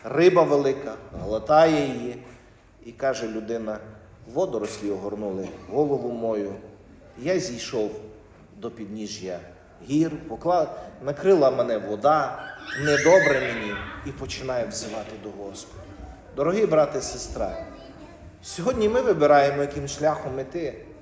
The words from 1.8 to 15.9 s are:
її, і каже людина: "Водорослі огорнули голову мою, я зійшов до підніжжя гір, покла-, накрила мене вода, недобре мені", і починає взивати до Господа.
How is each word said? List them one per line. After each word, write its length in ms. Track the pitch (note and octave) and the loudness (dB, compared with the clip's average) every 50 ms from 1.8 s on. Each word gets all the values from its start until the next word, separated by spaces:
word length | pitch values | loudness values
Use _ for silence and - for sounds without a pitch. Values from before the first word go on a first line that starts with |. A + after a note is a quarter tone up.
| C#3+ C3+ | 0 -2
її, 360 | B2 A#2+ A#2+ B2 A#2+ - - - - - - - - _ _ _ _ _ - | -4 -6 -6 -8 -10 -10 -16 -18 -20 -20 -20 -20 -20 _ _ _ _ _ -20
і 60 | A#2 | -18
каже 360 | A#2 - C3+ C3+ B2+ - A#2+ A2 | -10 -4 -2 -2 -2 -2 -4 -6
людина: 520 | G#2+ A2 G#2 G#2+ A#2 A2+ A2 G#2+ G#2+ G#2+ G#2+ - - - - - - - - A2+ A#2 | -6 -6 -6 -6 -6 -6 -4 -6 -8 -8 -10 -16 -20 -20 -20 -20 -20 -20 -18 -8 -2
"Водорослі 580 | D3+ F#3+ F#3 A#2 A2 G2+ G#2+ - - G#2 G2+ | -2 -2 -2 -2 -4 -4 -4 -8 -6 -6 -4
огорнули 580 | G2+ F#2 F#2+ G2+ G#2 G#2 G#2+ G2+ F#2 F#2+ F#2 - - - - F2+ | -4 -4 -6 -8 -6 -6 -6 -6 -4 -6 -6 -8 -10 -14 -12 -6
голову 420 | G2+ C#3 D3+ C#3+ C#3 A#2+ A#2+ A#2+ | 0 0 2 2 0 -2 -2 -4
мою, 440 | A#2+ A#2 A2+ A2+ A2 G#2 G2 G2 G2+ - - - - - - - - - - - - - | -6 -4 -2 -2 -2 -2 -4 -6 -8 -10 -14 -18 -20 -20 -20 -20 -20 -20 -20 -20 -16 -8
я 220 | B2 E3 F#3 F3+ | -4 -2 -2 -2
зійшов 520 | B2+ A#2 B2 A2+ - - - A#2 G#2+ G2+ - - - - - - - - - - - - - G2+ | -2 -4 -8 -8 -10 -6 -4 -2 -2 -2 -4 -8 -14 -16 -20 -20 -20 -20 -20 -20 -20 -20 -20 -12
до 140 | G#2 A#2 | -12 -12
підніжжя 680 | A#2 - G#2+ F#2 G#2+ A2 G#2+ G2 - - F#2 F#2 F2+ E2+ E2 - - - - - - - - - | -10 -10 -12 -12 -10 -10 -10 -10 -10 -10 -10 -10 -10 -10 -12 -16 -20 -20 -20 -20 -20 -18 -8 -2
гір, 220 | C#3+ D3+ E3 D#3+ D3+ - - - | 0 2 2 0 -2 -8 -10 -10
покла-, 380 | A2+ - - E3 F3+ F3 D#3 - - - - - - - B2+ | -10 -4 0 2 2 2 2 0 -4 -12 -14 -16 -16 -10 -8
накрила 480 | C#3 C#3+ - - F#3+ G3 E3 C#3 C3 | -6 -6 0 4 6 6 8 8 6
мене 260 | B2 B2 A#2+ A#2+ A2+ G#2+ | 6 4 0 0 0 -2
вода, 680 | F#2+ G2+ G#2+ G2+ A2 C#3+ D#3 D3+ C#3 B2+ - - - - - - - - - C#3 C#3+ | -2 -4 -4 2 4 4 4 4 2 -2 -6 -8 -12 -14 -14 -14 -12 -10 -6 -4 0
недобре 560 | D3+ D3 C#3 D3 D#3+ F3+ F#3+ F#3+ F#3+ C#3 C3 | 2 2 4 6 8 8 8 8 6 2 2
мені", 340 | B2+ B2 A#2 A2+ A2 G#2 G2+ G2 - - - - - | 0 -2 -4 -6 -6 -6 -6 -8 -8 -10 -12 -12 -10
і 60 | C#3+ | -10
починає 540 | C3+ - C#3 - - - B2+ C3 B2+ B2 A2+ | -10 -8 -8 -8 -8 -8 -6 -4 -2 -2 -4
взивати 460 | G#2 G#2 - A2+ A2 G#2 A2 G#2 G#2 G#2+ G2+ G2 | -4 -6 -8 -8 -8 -8 -8 -10 -10 -12 -12 -12
до 60 | G#2 | -12
Господа. 540 | F#2+ G2 G2+ G2 G2+ - - - - - - - | -12 -12 -12 -12 -12 -14 -16 -16 -18 -18 -18 -18